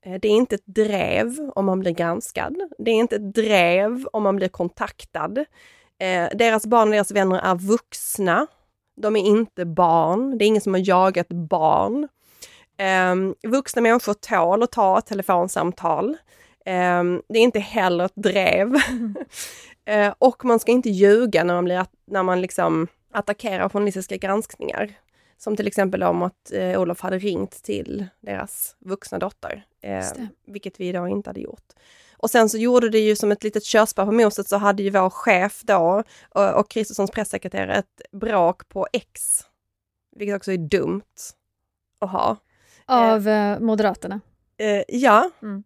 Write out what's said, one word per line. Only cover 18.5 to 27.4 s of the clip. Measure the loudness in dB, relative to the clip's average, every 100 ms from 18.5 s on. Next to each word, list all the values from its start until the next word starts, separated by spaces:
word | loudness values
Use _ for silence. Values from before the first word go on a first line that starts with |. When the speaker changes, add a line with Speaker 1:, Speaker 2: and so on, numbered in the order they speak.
| 2 2 2 0
Speaker 2:
Mm. | -2 -6 -8
Speaker 1:
<laughs> | -12 -14 -16 -16 -20 _ -2
Eh, | 0 0 4
och | 2 2 0
man | 2
ska | 4
inte | 2 2
ljuga | 4 6 6 4 0
när | 0
man | 0 0
blir | -2
at-, | -4 _ _
när | -2
man | 0 0
liksom | -2 -2 0 0 -2 _ _
attackerar | -8 -4 -6 -4 -2 -2
journalistiska | 0 -2 -4 -8 -8
granskningar. | -4 -4 -4 -10 -10 -6 -8 -10 _ _ _ _
Som | -8 -4
till | -4
exempel | -2 -2 0
om | -2 0
att, | -2 _ -10
eh, | -6 -2 -2
Olof | -2 -4
hade | -6 -4
ringt | -4 -6